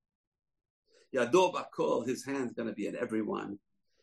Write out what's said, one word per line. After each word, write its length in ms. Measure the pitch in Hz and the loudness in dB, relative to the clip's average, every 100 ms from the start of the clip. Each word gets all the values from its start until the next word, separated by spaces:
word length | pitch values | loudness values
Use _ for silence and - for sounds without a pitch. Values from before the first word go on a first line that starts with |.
| _ _ _ _ _ _ _ _ _ _ _ | _ _ _ _ _ _ _ _ _ _ _
man. 140 | 127 117 | 0 4
Yado 260 | 175 180 | 6 6
bakol, 540 | 139 - - 156 127 120 | 2 -6 -2 2 2 0
his 180 | 120 | -4
hand's 280 | 135 139 120 | -4 -2 -2
gonna 220 | - 113 | -4 -4
be 120 | 104 92 | -4 -6
on 100 | - | -4
everyone, 600 | - 110 104 98 101 98 _ _ _ _ | -2 -2 -2 -4 -6 -10 _ _ _ _